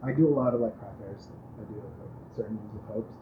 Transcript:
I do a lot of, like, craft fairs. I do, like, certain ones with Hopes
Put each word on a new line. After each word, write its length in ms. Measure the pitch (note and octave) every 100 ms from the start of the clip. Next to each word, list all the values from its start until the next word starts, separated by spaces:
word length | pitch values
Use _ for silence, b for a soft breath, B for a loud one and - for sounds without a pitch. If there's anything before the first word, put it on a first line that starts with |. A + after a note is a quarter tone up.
I 80 | C3
do 160 | C#3 D#3
a 60 | C3+
lot 180 | B2
of, 80 | A#2+
like, 160 | A2+ -
craft 200 | G2+ -
fairs. 280 | G2 G2 - - - -
I 40 | G#2
do, 40 | G#2
like, 600 | G2+ - - - - -
certain 220 | G#2+ A2
ones 140 | G#2+
with 100 | - -
Hopes 280 | A#2 A2 -